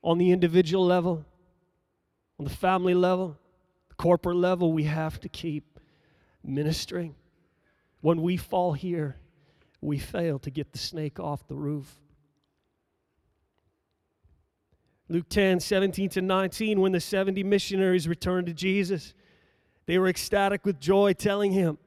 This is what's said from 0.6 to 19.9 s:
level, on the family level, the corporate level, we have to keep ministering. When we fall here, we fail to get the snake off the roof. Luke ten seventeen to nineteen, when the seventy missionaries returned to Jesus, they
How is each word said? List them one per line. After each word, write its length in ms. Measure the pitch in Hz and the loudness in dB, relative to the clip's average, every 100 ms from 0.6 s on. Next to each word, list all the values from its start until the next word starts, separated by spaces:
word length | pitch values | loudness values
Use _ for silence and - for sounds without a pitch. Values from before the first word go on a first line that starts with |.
| 165 190 | 2 2
level, 400 | 180 180 170 165 151 _ _ _ _ _ _ _ _ _ _ _ | 2 2 0 -4 -8 _ _ _ _ _ _ _ _ _ _ _
on 60 | |
the 60 | 139 | -10
family 420 | - 185 185 180 | -2 0 2 2
level, 460 | 180 180 185 185 147 _ _ _ _ _ | 4 4 2 -4 -10 _ _ _ _ _
the 60 | |
corporate 420 | - 170 175 175 175 | -2 4 4 4 2
level, 360 | 180 180 175 | 2 2 2
we 120 | 160 | 2
have 340 | 151 156 156 - | 0 -2 -4 -8
to 80 | - | -12
keep 520 | - 170 147 _ - _ _ _ _ _ _ | -10 -8 -8 _ -20 _ _ _ _ _ _
ministering. 720 | - 135 151 160 - 180 170 143 _ _ _ _ _ _ _ _ | -6 -2 -2 -2 -6 -8 -8 -12 _ _ _ _ _ _ _ _
When 200 | 151 165 | 2 2
we 160 | 170 180 | 2 -2
fall 380 | - 190 180 | -2 0 0
here, 420 | 143 185 170 147 131 - _ _ _ _ _ | -2 -4 -4 -4 -8 -20 _ _ _ _ _
we 180 | 151 143 | -6 -4
fail 400 | - - 170 139 | -4 -4 -4 -4
to 100 | - | -6
get 220 | 135 143 | -8 -10
the 60 | - | -10
snake 400 | - 165 151 - | -10 -8 -8 -8
off 300 | 160 143 _ | -8 -8 _
the 80 | 139 | -10
roof. 420 | 147 151 135 - _ _ _ _ _ _ _ _ _ _ _ _ _ _ _ _ _ _ _ _ _ _ _ _ _ _ _ _ _ _ _ | -6 -8 -10 -20 _ _ _ _ _ _ _ _ _ _ _ _ _ _ _ _ _ _ _ _ _ _ _ _ _ _ _ _ _ _ _
Luke 200 | 170 170 | -6 -2
ten 320 | 208 190 180 | 0 2 2
seventeen 480 | - 196 196 175 190 | 0 0 0 -2 -2
to 120 | 190 | -2
nineteen, 580 | 185 190 190 - 220 202 | 0 0 0 -4 -2 2
when 120 | 190 | 2
the 80 | 180 | 0
seventy 420 | - 202 190 190 | -2 -2 0 -2
missionaries 640 | 196 202 - 196 190 180 160 | 0 0 0 0 2 2 0
returned 400 | 170 180 185 175 | -4 -2 -2 -4
to 80 | |
Jesus, 600 | 160 185 196 180 180 - _ _ _ _ _ _ _ | -4 0 0 0 -4 -8 _ _ _ _ _ _ _
they 120 | - | -2